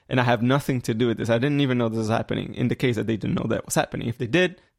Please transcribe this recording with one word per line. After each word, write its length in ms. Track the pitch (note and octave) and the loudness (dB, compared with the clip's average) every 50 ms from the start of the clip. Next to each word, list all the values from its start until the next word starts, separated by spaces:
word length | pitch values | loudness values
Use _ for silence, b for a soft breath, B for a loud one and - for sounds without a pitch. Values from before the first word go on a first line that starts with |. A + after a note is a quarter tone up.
| B - | B -2
and 100 | C3+ B2+ | 0 0
I 40 | A#2+ | 2
have 200 | B2 A#2+ G#2 A#2 | 2 2 2 2
nothing 360 | B2 C3+ C#3 - - C3+ B2 | 2 2 2 2 0 -2 -2
to 120 | - - A#2 | -2 -2 0
do 140 | A2 B2 | 2 2
with 100 | A#2+ A2 | 2 2
this. 120 | - A2+ A2 | 0 0 0
I 100 | A2+ A#2 | 2 2
didn't 220 | B2+ D3 D3 C#3+ | 2 0 2 2
even 160 | C#3+ B2+ B2+ | 2 2 2
know 120 | A#2+ A#2 A2+ | 2 0 0
this 80 | A2 | 0
was 120 | A2+ A2 G#2+ | -2 0 0
happening." 440 | A2+ - - - A2+ G#2+ F#2+ - - | 0 -2 -2 -2 -4 -4 -4 -6 -4
In 140 | - - | -2 0
the 80 | A#2 A#2+ | 0 0
case 200 | - - B2+ A#2 | 2 0 0 0
that 100 | A2 A2 | 0 0
they 100 | G#2+ A2+ | -2 -2
didn't 180 | G2 - G2 - | -2 -2 -2 -2
know 120 | - - A2 | -2 0 -2
that 160 | A2+ - - | -2 -4 -4
was 100 | - - | -2 -2
happening, 320 | D3+ D3 - - - - | -2 -2 -2 -4 -6 -6
if 100 | A#2+ A2 - | -6 -6 -6
they 80 | B2+ | -4
did, 340 | G#2 C3+ F3 F#3 F3+ F#3 - _ _ _ | 0 2 2 2 0 -2 -8 _ _ _